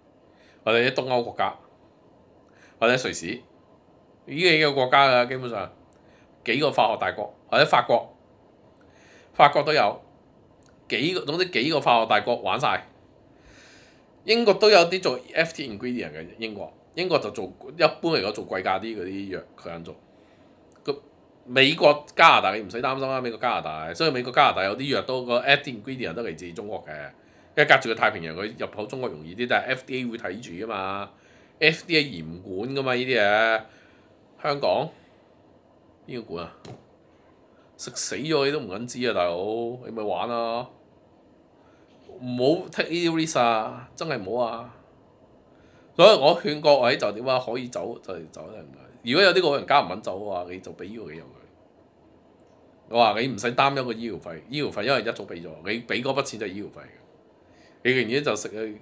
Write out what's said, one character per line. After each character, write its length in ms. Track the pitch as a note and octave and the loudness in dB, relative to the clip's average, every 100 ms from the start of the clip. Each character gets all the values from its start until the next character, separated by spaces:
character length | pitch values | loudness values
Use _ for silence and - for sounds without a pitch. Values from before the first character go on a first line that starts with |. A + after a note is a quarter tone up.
| _ _ _ _ _ _ | _ _ _ _ _ _
或 80 | A2 | 0
者 80 | A2+ | 2
啲 120 | B2+ | 2
東 180 | D3 C3 | 0 0
歐 140 | B2 | 0
國 120 | A2+ - | 0 -2
家， 180 | G2 - - _ _ _ _ _ _ _ _ _ - - | -2 -4 -16 _ _ _ _ _ _ _ _ _ -20 0
或 80 | A2+ | 2
者 80 | B2+ | 2
瑞 100 | G#2 | 0
士， 140 | E2 E2+ | -4 -6
呢 1080 | B2 - _ _ _ _ _ _ _ - C#3+ | -8 -12 _ _ _ _ _ _ _ -10 0
幾 280 | F3+ D#3 | 2 4
個 100 | D3+ | 2
國 140 | C3+ B2+ | 2 2
家 360 | C#3 C#3 B2 B2 | 4 6 4 2
㗎， 40 | |
基 80 | C3 | -4
本 120 | B2 | -8
上 220 | G#2+ F2+ - _ _ _ _ _ _ - | -8 -8 -12 _ _ _ _ _ _ -2
幾 140 | B2+ | 0
個 120 | D3 | 2
化 200 | C3 A2 | 2 2
學 60 | G#2 | 2
大 120 | F#2+ | -4
國， 200 | F2+ - - _ | -4 -10 -14 _
或 80 | A#2 | 2
者 80 | D3+ | 4
法 180 | C#3 | 4
國， 320 | A#2 A#2 - - _ _ _ _ _ _ _ _ - - _ | 4 0 0 -14 _ _ _ _ _ _ _ _ -20 -20 _
法 160 | - D3 | 6 6
國 140 | D3+ | 6
都 80 | D3 | 2
有， 280 | D3+ G#2+ - - _ _ _ _ _ _ _ - | 2 2 0 -12 _ _ _ _ _ _ _ -6
幾 240 | A2+ D#3 | -2 -2
個， 60 | F3+ C3+ | -2 -4
總 140 | E3+ | -4
之 60 | F#3 | -2
幾 240 | A#2 C#3+ | -2 0
個 80 | D3+ | 0
化 200 | C#3 A#2+ | 4 2
學 60 | A2+ | 4
大 140 | G#2+ | 2
國 140 | A2+ A#2+ | 0 -2
玩 220 | F#2+ A2 | -2 -2
晒。 280 | C3+ F#2 - _ _ _ _ _ - - - - - _ _ _ F#3 | -2 -2 -6 _ _ _ _ _ -20 -20 -20 -20 -20 _ _ _ 0
英 200 | A#3 A3 | 2 4
國 80 | |
都 160 | F#3 G#3+ | 4 6
有 80 | G3 E3+ | 8 6
啲 120 | F#3 | 2
做 180 | D#3+ B2+ | -2 -4
active 580 | - - E3 - C#3 G#2 | -4 -2 -2 -4 -10 -8
ingredient 340 | B2+ A#2+ E2+ | -6 -6 -6
嘅， 140 | D2+ E2+ G#2+ | -10 -14 -10
英 160 | A2 | -10
國， 180 | G2+ E2 - _ - | -8 -12 -16 _ -6
英 140 | F3+ | 0
國 100 | D3 | 0
就 100 | G#2+ | 0
做， 140 | A2 F2+ | -6 -10
一 360 | - - D#3+ | -12 -12 0
般 180 | D#3 - | 0 2
嚟 200 | E3 C#3 | -2 0
講 80 | G2 | -2
做 160 | A2 F2 | -4 -6
貴 140 | F#2+ | -4
價 180 | G2 F#2+ | -2 -2
啲 220 | A2+ G#2+ | -4 -8
嗰 20 | |
啲 300 | F2+ G2 G2 | -8 -8 -10
藥， 60 | E2+ - - | -12 -14 -18
佢 60 | |
肯 200 | F2 E2+ | -14 -14
做。 120 | E2 D#2 _ _ _ _ _ _ _ _ - | -14 -18 _ _ _ _ _ _ _ _ -8
咁 120 | C#3 - _ _ _ - | -8 -12 _ _ _ -2
美 280 | B2+ C#3 | 4 4
國、 320 | E3+ D#3 D3 - - | 6 4 4 0 6
加 120 | E3 | 8
拿 140 | A#2+ | 8
大 140 | F#2+ G#2 | 4 0
你 60 | |
唔 80 | G2 | -6
使 120 | A#2 | -4
擔 160 | C3 C3+ | -4 -2
心 80 | C3 | -4
啦， 140 | C3 | -4
美 100 | A#2+ | -4
國、 80 | A2 | -4
加 120 | B2 | -2
拿 120 | F#2 | -2
大， 320 | D#2+ D#2 D#2+ | -4 -8 -8
所 140 | E3+ E3 | -2 0
以 40 | |
美 120 | B2+ | 0
國、 80 | B2 | 2
加 120 | D3+ | 6
拿 100 | C3 | 6
大 100 | F#2+ | 4
有 140 | G2 G#2+ | 0 -2
啲 160 | C#3 A2+ | -2 -2
藥 60 | |
都， 240 | A2 C3 B2 | -2 -4 0
個 160 | A#2+ | 0
active 400 | C3 C#3+ - A2+ | 4 4 2 -12
ingredient 300 | G2+ C3 F#2+ | -10 -8 -8
都 100 | F2 | -6
嚟 100 | A2 D#2+ | -8 -10
自 120 | F2+ | -12
中 160 | E2+ G#2 | -12 -10
國 120 | F#2 - | -10 -10
嘅， 40 | D2+ C#2+ - _ _ _ - | -14 -14 -18 _ _ _ 2
因 60 | |
為 20 | C#3+ | 6
隔 120 | C3 | 6
住 80 | A2+ | 4
個 60 | A2+ | 0
太 160 | A2+ | 0
平 120 | F#2+ | 0
洋， 100 | D#2+ | -6
佢 200 | E2 G#2+ C3 | -8 -8 -8
入 100 | G2+ | -10
口 180 | G#2+ A2 | -8 -10
中 160 | C3 | -8
國 80 | A#2+ | -8
容 160 | D#2 D#2+ | -10 -12
易 100 | G2 | -6
啲， 100 | A#2+ | 0
但 120 | A2 | 0
係 40 | B2+ | 0
F 120 | C3 - | -6 -6
D 140 | C3 | -8
A 60 | B2 | -6
會 120 | A2+ | -8
睇 220 | F#2 G2+ | -8 -10
住 100 | B2 | -12
㗎 160 | F2 A2 | -12 -8
嘛 420 | G2+ F#2+ G2 G2 - _ - _ - | -6 -6 -8 -10 -16 _ -20 _ 0
，F 240 | D#3 D#3+ - | 2 2 0
D 120 | D#3+ | 0
A 40 | |
嚴 400 | C#3+ F2 D#2+ E2+ | 0 -6 -12 -12
管 320 | G2 F#2+ B2 | -10 -8 -6
㗎 80 | C#3 | -4
嘛 120 | C3+ | -2
呢 120 | B2 B2+ | -2 0
啲 140 | A#2+ | 2
嘢， 420 | G2+ G#2+ A2+ A2 - - - _ _ _ _ - | 4 4 2 0 -4 -20 -20 _ _ _ _ -8
香 180 | D#3 C#3+ | -6 -2
港 280 | A2 G2+ D#3+ - _ _ _ _ _ _ _ _ _ _ - | 0 0 -2 -10 _ _ _ _ _ _ _ _ _ _ -16
邊 140 | A#2+ | -14
個 0 | |
管 240 | G#2+ F2 E2 | -10 -10 -12
啊？ 100 | - - - _ _ _ _ _ _ _ _ _ - | -14 -20 -20 _ _ _ _ _ _ _ _ _ -16
食 160 | - | -12
死 220 | - - G#2 | -6 -6 -4
咗 300 | D3+ D3+ C#3 | 0 0 2
你 60 | |
都 80 | D3+ | -2
唔 80 | A2 | -6
敢 180 | F#2+ B2 | -8 -8
知 180 | B2 B2 | -4 -2
啊， 80 | |
大 120 | G2 F2 | 0 0
佬， 520 | F2 G2+ A2+ A#2 B2+ B2+ | 0 -4 -4 -6 -8 -10
你 60 | |
咪 100 | A2+ | -6
玩 280 | G#2 F2 A2+ | -4 -4 -4
啊！ 400 | A#2 A#2 A#2 C3+ - _ _ _ _ _ _ _ _ _ _ _ _ - - | -4 -4 -4 -8 -16 _ _ _ _ _ _ _ _ _ _ _ _ -20 -14
唔 400 | B2+ B2 B2+ F3+ | -6 0 2 2
好 80 | F#3 | -2
take 200 | - D#3 | -4 -2
呢 160 | E3+ E3+ | 0 0
啲 40 | |
risk 280 | E3 D#3+ C#3 | 0 0 2
啊， 500 | A#2+ A2+ A#2 B2 B2 - | 4 2 -2 -8 -14 -10
真 120 | E3 | -6
係 100 | B2+ | -6
唔 140 | F#2+ A#2+ | -4 -2
好 80 | A#2 | -2
啊！ 300 | A#2 B2 - - _ _ _ _ _ _ _ _ _ - - | -6 -14 -20 -20 _ _ _ _ _ _ _ _ _ -4 8
所 80 | F#3+ | 8
以 40 | F3+ | 10
我 240 | C#3+ E3+ | 6 4
勸 220 | - D3+ | 0 2
各 180 | D#3 C#3 | 4 6
位 160 | A#2+ C#3+ | 4 2
就 160 | G#2 | -2
點 140 | G#2 C3 | -2 -2
啊， 140 | C3 | -2
可 140 | A2+ B2+ | -2 -6
以 100 | B2 | -6
走 320 | F2+ G2 B2 | -8 -8 -10
就 140 | - F2 D#2+ | -12 -12 -14
走， 200 | D#2+ D#2+ G#2+ D2+ - - - | -16 -16 -16 -18 -20 -20 -10
如 140 | A#2 D3 | 0 4
果 40 | |
有 120 | G3 | 6
啲 100 | F3+ | 6
老 140 | E3 C#3 | 2 0
人 80 | F#2+ | 4
家 160 | C#3 | 2
唔 60 | F#2 | 2
肯 120 | F#2+ | -4
走 160 | G#2+ F#2+ | -8 -8
嘅 40 | G#2 | -6
話， 200 | F2+ F2 | -8 -8
你 100 | F#2 | -12
就 120 | F2+ | -14
俾 100 | E2+ F2+ | -14 -14
呢 120 | A2+ | -14
個 140 | F2 | -14
理 60 | D#2+ | -16
由 60 | C2+ | -18
佢。 20 | - - _ _ _ _ _ _ _ _ _ _ _ _ _ - | -20 -20 _ _ _ _ _ _ _ _ _ _ _ _ _ -2
我 80 | A#2 | 4
話 200 | A2+ G#2 | 4 2
你 80 | C3+ | -2
唔 100 | G#2 | -4
使 160 | A#2+ | -2
擔 200 | B2 C#3 | 2 2
憂 100 | C#3 | 0
個 80 | B2 | -4
醫 200 | A2 A#2 | -6 -8
療 100 | E2+ | -10
費， 200 | E2+ E2 D#2 | -12 -16 -10
醫 160 | D3 | -6
療 80 | A#2 | -6
費 120 | G#2 | -4
因 100 | A2 | 0
為 80 | C3 | 0
一 20 | |
早 80 | A2 | -2
俾 320 | A2+ G2 F2 | -8 -10 -14
咗， 60 | E2+ D#2 F2 | -14 -10 -6
你 160 | A#2 | -6
俾 200 | A#2+ G#2 | -4 -4
嗰 120 | C3+ | -2
筆 100 | C3+ | -4
錢 160 | C3+ G#2+ | -4 -6
就 60 | G#2 | -10
係 40 | |
醫 120 | F#2 | -10
療 40 | G2+ | -14
費 120 | - | -16
嘅。 100 | - - _ _ _ _ _ _ - _ B2 | -20 -20 _ _ _ _ _ _ -20 _ 0
你 60 | |
寧 140 | B2+ A2 | 0 0
願 180 | C3+ | -2
就 120 | D3 G#2+ | -2 -2
食， 440 | G2+ G#2 A2 G#2+ | -4 -8 -10 -10